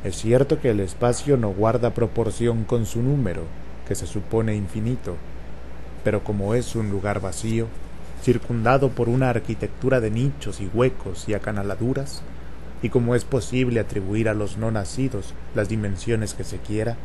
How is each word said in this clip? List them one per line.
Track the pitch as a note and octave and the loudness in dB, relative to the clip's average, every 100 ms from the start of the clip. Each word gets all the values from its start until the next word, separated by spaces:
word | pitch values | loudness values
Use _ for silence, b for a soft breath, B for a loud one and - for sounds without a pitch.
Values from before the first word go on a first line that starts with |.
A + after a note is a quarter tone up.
Es | G2+ F#2 | -4 -4
cierto | G#2+ B2 C3+ D3+ | 4 4 6 4
que | C3 | 4
el | G#2 | 2
espacio | F#2+ - A#2+ B2 C#3+ C#3 | 0 0 2 2 4 4
no | A2 | 4
guarda | F#2+ A2 A#2 A#2 | 2 4 4 2
proporción | - A2+ - A2 F#2+ A#2 A2+ | 2 0 2 0 2 0 2
con | G#2+ A#2+ A2+ | 2 0 0
su | A#2 | 0
número, | B2 C#3+ G#2+ E2+ E2 - - - - | 2 2 2 -2 -6 -8 -8 -8 -4
que | |
se | G2 F#2+ | -4 -2
supone | G#2+ G2 A2+ A2 G#2 | -4 -2 0 2 0
infinito, | G2 A2 A2 B2 - F2 - - - - - - - - | -2 -2 -2 -2 -4 -8 -8 -10 -8 -10 -8 -10 -10 -4
pero | - G#2 | 0 0
como | - G2+ G2+ A#2+ | 0 0 2 0
es | A#2+ A#2 | 0 -2
un | G#2+ | -2
lugar | G2+ G2+ G2+ | -2 0 -2
vacío, | F#2+ F2+ A2+ A2+ A2+ - - - - - | -2 -4 -2 0 -2 -4 -8 -8 -8 -4
circundado | - B2 - A#2+ A2+ C3 C3+ | 2 2 2 0 4 4 4
por | A2+ A#2 | 2 2
una | B2 C3+ | 4 2
arquitectura | A#2 - A2 G#2 - B2 B2+ | 2 0 -4 -4 -2 2 2
de | A2 | 2
nichos | A2 C#3 C#3 - G2 | 2 0 -2 -6 -4
y | G2 | -2
huecos | G#2 B2+ - - F2 - | 2 2 2 -6 -6 -2
y | G2+ | -2
acanaladuras, | - G#2 G2+ G2 A2+ C3+ C#3 - - - - - - - | -2 -2 -2 0 0 0 -4 -6 -8 -8 -8 -8 -8 -4
y | A#2 | 2
como | B2+ A#2+ | 2 4
es | B2 - | 2 2
posible | C3+ - B2+ B2+ A#2 | 0 0 2 2 2
atribuir | G2+ G#2+ F#2+ G#2+ A2 | 0 -2 0 2 2
a | |
los | G#2+ G2+ G#2 | 2 0 0
no | A2+ | 0
nacidos | G#2+ G2+ - C3 G#2 F#2 - - | 0 -2 0 0 -2 -6 -8 -4
las | A2 G2+ | -2 0
dimensiones | A2 G#2 G2 - A2+ G#2 | 0 0 -2 0 0 0
que | - | -4
se | - F#2+ | -4 -4
quiera | - G#2 A2+ A#2 | -2 -2 -2 -4